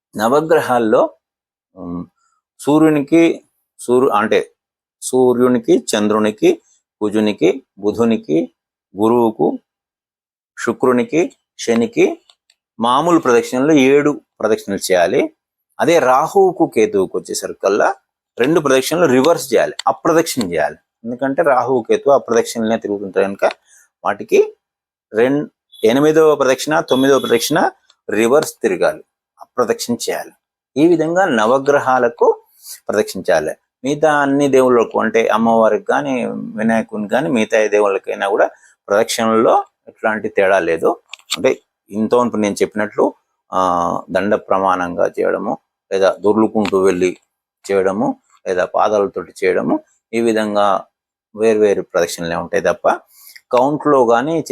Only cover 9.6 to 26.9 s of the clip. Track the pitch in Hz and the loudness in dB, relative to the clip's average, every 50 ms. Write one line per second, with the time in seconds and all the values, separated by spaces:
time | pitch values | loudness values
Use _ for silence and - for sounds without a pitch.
9.6 | _ _ _ _ _ _ _ _ _ _ _ _ _ _ _ _ _ _ _ - | _ _ _ _ _ _ _ _ _ _ _ _ _ _ _ _ _ _ _ -8
10.6 | - 120 113 - - 127 123 123 117 113 147 160 180 277 - _ _ _ _ - | -6 -6 -4 -2 0 0 0 0 -2 -2 -2 -2 -2 -4 -6 _ _ _ _ -8
11.6 | - 117 117 117 117 110 - - 185 302 339 - _ _ _ _ _ _ _ _ | -4 -2 0 0 -2 -2 0 0 0 0 -2 -6 _ _ _ _ _ _ _ _
12.6 | _ _ _ - 113 120 123 143 160 175 170 156 - 131 120 117 117 - 127 127 | _ _ _ -4 -2 0 0 0 2 2 2 2 2 2 2 2 2 0 -2 0
13.6 | 135 156 160 139 131 131 139 147 143 151 139 - - _ _ - 110 104 110 104 | 2 4 4 4 6 6 4 4 2 0 -2 -4 -10 _ _ -4 -2 -2 -2 -2
14.6 | - - 98 92 - - 92 90 85 90 117 160 311 311 - _ _ _ _ _ | -2 -6 -8 -6 -2 0 2 2 2 2 2 0 -2 -2 -6 _ _ _ _ _
15.6 | _ _ _ - 113 147 170 160 127 127 127 135 156 156 - 196 190 185 165 - | _ _ _ -2 0 2 2 4 4 2 2 2 0 2 2 2 2 4 2 0
16.6 | 165 139 - 120 107 98 101 98 92 85 - 92 85 - 95 - 95 87 85 - | -2 0 2 0 0 2 2 0 -2 -2 -4 -8 -8 -8 -10 -8 -8 -10 -8 -4
17.6 | - 98 101 110 - 185 196 - _ _ _ _ _ _ _ - 117 143 165 180 | -2 0 2 2 0 0 -2 -6 _ _ _ _ _ _ _ -4 -2 0 0 0
18.6 | 147 135 131 131 131 - 156 175 175 139 127 131 131 165 170 147 135 135 113 90 | 2 2 0 0 0 -2 0 0 2 2 2 2 2 2 0 0 -2 -2 0 0
19.6 | 76 76 - - - 127 135 - - 170 160 170 165 - - 131 104 87 85 78 | 0 -2 -4 -4 -4 -4 -4 -2 -2 0 0 0 0 -2 -4 -6 -6 -4 -4 -4
20.6 | 73 71 71 - _ _ _ _ - 117 123 123 135 135 - - 170 147 127 123 | -4 -4 -6 -12 _ _ _ _ -12 -12 -8 -6 -6 -4 -2 0 0 2 0 0
21.6 | 120 127 135 123 110 - 107 104 - 139 139 123 - - 113 117 113 - - 117 | 0 0 -2 -2 0 0 0 0 2 2 2 2 2 0 0 0 0 -2 -4 -4
22.6 | 110 110 113 110 - 101 101 101 101 95 90 95 98 98 101 - - - - - | -2 -2 -2 -2 -4 -6 -6 -6 -8 -4 -2 -2 -2 -2 -2 -2 -4 -4 -4 -6
23.6 | _ _ _ _ _ _ _ _ - 95 208 - - - 185 392 427 427 - _ | _ _ _ _ _ _ _ _ -6 -4 -4 -6 -4 0 0 2 2 0 -6 _
24.6 | _ _ _ _ _ _ _ _ _ _ - 107 120 131 143 147 - - _ _ | _ _ _ _ _ _ _ _ _ _ -2 0 0 2 0 -2 -4 -8 _ _
25.6 | _ _ - - - 110 120 139 151 156 156 160 160 156 147 139 135 127 131 - | _ _ -6 -2 0 2 2 2 2 4 4 4 4 4 4 2 2 0 0 -2
26.6 | - 147 156 165 160 - | -2 -2 -2 -2 -2 0